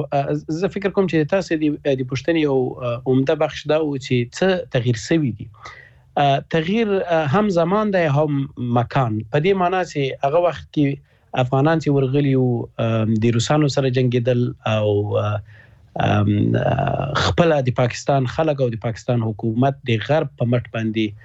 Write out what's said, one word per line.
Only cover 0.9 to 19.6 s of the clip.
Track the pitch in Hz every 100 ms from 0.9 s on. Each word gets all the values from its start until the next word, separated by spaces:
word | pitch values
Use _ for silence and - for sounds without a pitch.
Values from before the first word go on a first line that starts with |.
کوم | 185 190
چې | 160 151
تاسې | 196 175 165
د، | 151 147 147 135
د |
پوښتنې | 127 131 - 165
یو، | 151 135 127 -
اه، | 123 120 131
عمده | 131 135
بخش | 156 151 - 147
دا | 151
و | 156 143
چې | 127 127 120 -
څه | 190 185 -
تغییر | 131 117
شوي | 113 - 165 143
دي. | 101 - - - - - - _ -
اه، | 143 139 143
تغییر، | 165 160 214 220
اه، | 190 175 165 151 185
هم | 214
زمان | 175 165 202 214
دی، | 190 160
هم | 139 156 143 139 -
مکان. | 123 120 120 147 123 107 107
په | 147
دې | 165
معنی | 196 175 185
چې | 175 151 135 - 139
هغه | 156
وخت | 175 147 -
کې | - 139 139 _ _ _
افغانان | - 127 135 143 165
چې | 147
ورغلي | 139 131 139 143
وو، | 131 127 120 120 -
ام، | 117 113 107
د | 110 117
روسانو | 117 117 151 151
سره | 135 135
جنګېدل | 127 127 123 120 123 120 123 -
او، | 107 104 101 104 107
اه، | 107 104 - - - - - -
ام، | 101 101 104 104 113 120
اه، | - - - - -
خپله | - - - 170 147
د | 127 123
پاکستان | 123 - - 139 123
خلک | - 160 143
او | 127
د | 113 120
پاکستان | 104 - 120
حکومت | 110 104 117 110